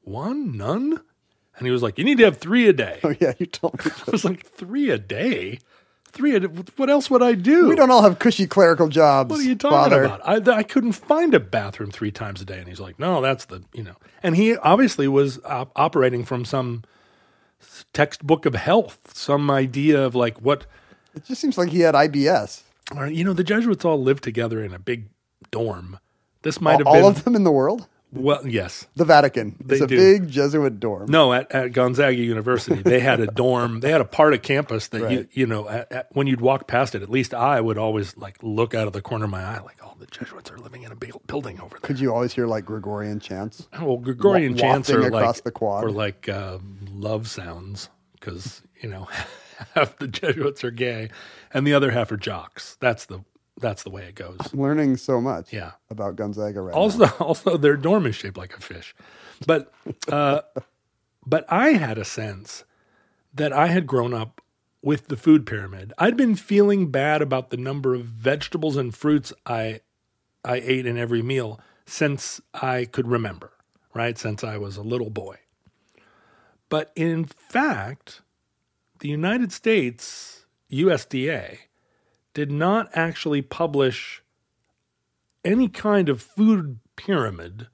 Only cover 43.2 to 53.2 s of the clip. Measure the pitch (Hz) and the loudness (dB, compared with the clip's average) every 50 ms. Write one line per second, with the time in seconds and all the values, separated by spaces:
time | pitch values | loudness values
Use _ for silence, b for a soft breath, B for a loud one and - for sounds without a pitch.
43.2 | - - 98 92 101 113 - - - _ - - 165 147 127 120 120 127 131 120 | -10 -10 -10 -10 -10 -10 -12 -16 -20 _ -14 -8 -4 -4 -4 -4 -4 -8 -8 2
44.2 | - 202 196 185 156 135 123 120 117 - 131 139 127 - 139 113 110 - 113 113 | 2 4 4 4 2 2 0 2 2 2 2 2 2 2 2 2 2 2 2 2
45.2 | 110 117 113 - - 120 110 - 113 104 101 101 113 113 101 104 107 101 95 _ | 2 0 0 -2 -6 -10 -8 -4 -4 -4 -2 -2 -4 -4 -2 -2 -4 -4 -6 _
46.2 | - - 98 98 101 95 92 92 92 98 98 95 101 98 98 98 101 107 110 107 | -8 -8 -6 -6 -6 -8 -10 -12 -14 -16 -18 -16 -16 -14 -12 -10 -6 -6 -6 -6
47.2 | 113 107 - - 92 85 85 85 90 98 101 98 - - _ _ _ _ _ _ | -6 -8 -12 -12 -12 -14 -14 -14 -14 -14 -14 -14 -14 -18 _ _ _ _ _ _
48.2 | - - 92 87 95 120 - - _ _ _ _ - 113 98 95 95 - B B | -16 -14 -14 -12 -14 -16 -16 -18 _ _ _ _ -14 -14 -12 -12 -14 -12 B B
49.2 | B B B B B B B B 107 - _ 165 143 - - _ 143 131 - - | B B B B B B B B -20 -6 _ -2 -2 -2 -2 _ -10 -10 -8 -6
50.2 | - 165 143 165 139 143 139 - - 123 117 117 127 123 117 110 110 113 B B | -4 -4 -2 -2 -2 -6 -6 -6 -10 -10 -6 -4 -4 -4 -4 -6 -10 -12 B B
51.2 | B B B B B B - 131 135 143 147 143 135 135 113 120 110 - 110 104 | B B B B B B -4 0 2 4 4 4 4 2 0 -2 -2 -4 -6 -8
52.2 | - - 98 87 76 - _ - - - - _ - 127 113 110 - _ 95 92 | -8 -8 -10 -10 -12 -16 _ -20 -20 -20 -14 _ -2 -2 -2 -2 -8 _ -16 -18